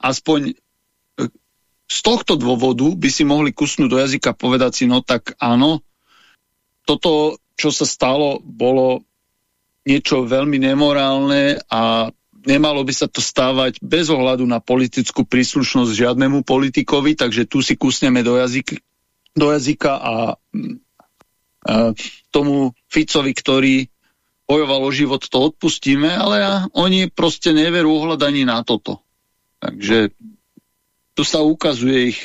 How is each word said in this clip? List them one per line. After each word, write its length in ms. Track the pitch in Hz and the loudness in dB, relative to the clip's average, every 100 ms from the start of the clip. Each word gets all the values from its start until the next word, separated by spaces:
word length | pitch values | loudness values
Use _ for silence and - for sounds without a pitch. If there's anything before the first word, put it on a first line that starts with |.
aspoň, 520 | 127 131 - 156 135 | -4 -4 0 0 0
e, 20 | - _ _ _ _ _ - - - _ _ _ _ | -8 _ _ _ _ _ -8 -8 -8 _ _ _ _
z 140 | _ - | _ -2
tohto 340 | 214 233 - 170 | 0 0 0 0
dôvodu 480 | 123 123 131 120 139 180 | 0 0 0 2 0 0
by 120 | 135 | -2
si 160 | - 147 | 0 2
mohli 240 | 143 151 | 2 0
kusnúť 360 | - 143 - 135 | -2 -4 0 0
do 120 | 127 | 2
jazyka 320 | 135 131 - | 0 -2 -4
a 60 | 117 | -2
povedať 340 | 127 127 127 | -2 0 0
si, 120 | - 123 | 0 0
no 160 | 127 | 0
tak 320 | - 123 - - | 0 -4 -4 -6
áno, 480 | 120 120 147 156 - _ _ _ _ _ _ _ _ _ - | 0 2 2 0 -6 _ _ _ _ _ _ _ _ _ -4
toto, 520 | 147 180 151 151 - _ - | -2 0 0 0 -4 _ -4
čo 120 | 151 | -4
sa 160 | - | -2
stalo, 560 | 143 - 127 139 143 - | -4 -2 0 0 -2 -4
bolo 640 | - 113 123 131 131 127 - _ _ _ _ _ _ _ | -10 -4 0 2 2 0 -6 _ _ _ _ _ _ _
niečo 400 | - 139 - 139 | -2 0 0 -2
veľmi 320 | 120 131 147 143 | 0 0 0 0
nemorálne 1040 | 135 139 147 143 135 135 139 139 139 143 - | 0 2 2 2 0 0 0 2 2 -2 -4
a 400 | 113 113 113 113 - _ _ | -2 0 0 -2 -6 _ _
nemalo 400 | 135 139 151 143 | -2 2 2 0
by 80 | 131 | -2
sa 160 | 131 151 | -2 -4
to 120 | - | -4
stávať 600 | - - 131 131 131 - | -6 -2 0 0 -2 -4
bez 240 | 131 156 156 | -4 -2 0
ohľadu 400 | 147 127 127 127 | 0 0 0 0
na 120 | 117 | -2
politickú 680 | - 127 127 - 120 - 117 | 0 0 0 -2 -4 -2 0
príslušnosť 640 | 127 123 147 127 135 120 | 0 0 0 0 0 0
žiadnemu 480 | 107 120 123 135 139 | 0 0 2 2 0
politikovi, 720 | 127 135 135 147 - 147 139 156 | 0 0 0 -2 0 0 0 0
takže 280 | 123 110 | -2 -2
tu 160 | 120 139 | -2 0
si 160 | - 127 | 0 0
kusneme 480 | 131 - 139 127 | 0 0 2 2
do 120 | 117 123 | 2 2
jazyk-, 440 | 127 127 - 151 - _ _ _ _ - | 0 -2 -6 -10 -14 _ _ _ _ 0
do 160 | 147 | 2
jazyka 400 | 147 127 151 151 | 2 0 -2 -2
a, 120 | 139 | -2
a 100 | 123 113 113 - _ - - - _ _ _ _ _ _ _ _ - 110 113 107 - - _ | -4 -4 -4 -6 _ -8 -8 -12 _ _ _ _ _ _ _ _ -2 0 0 -2 -10 -18 _
tomu 400 | 147 143 139 135 - _ | 0 2 2 0 -4 _
Ficovi, 440 | 160 151 156 139 127 | -2 0 0 -2 -4
ktorý 400 | - 135 135 131 127 _ _ _ _ _ | 0 2 4 2 -2 _ _ _ _ _
bojoval 400 | - 147 143 135 | -2 0 2 0
o 60 | 135 | -2
život, 320 | 135 143 135 | 0 0 -2
to 140 | - 131 143 | -2 0 0
odpustíme, 560 | - 165 - 139 139 156 | 0 -4 -2 0 2 2
ale 280 | 175 208 208 | 0 0 0
a, 80 | 196 196 190 - | 0 0 -2 0
oni 320 | 180 190 185 | 2 2 0
proste 480 | - 170 - 175 156 | 0 -2 0 2 2
neverú 400 | 160 175 156 156 | 2 2 2 2
ohľad 160 | 160 156 143 | 0 0 0
ani 160 | 143 | 0
na 160 | 131 117 | 0 -2
toto. 400 | 117 113 - 98 _ _ _ _ _ _ | -2 -4 -4 -12 _ _ _ _ _ _
Takže 520 | - - 101 113 104 - - - _ - _ _ _ _ _ - | -12 -8 0 2 2 -4 -20 -20 _ -20 _ _ _ _ _ -6
tu 60 | |
sa 160 | 147 160 | -2 0
ukazuje 720 | 151 156 165 127 127 131 123 | 2 2 -2 0 0 2 0
ich 80 | 110 | -4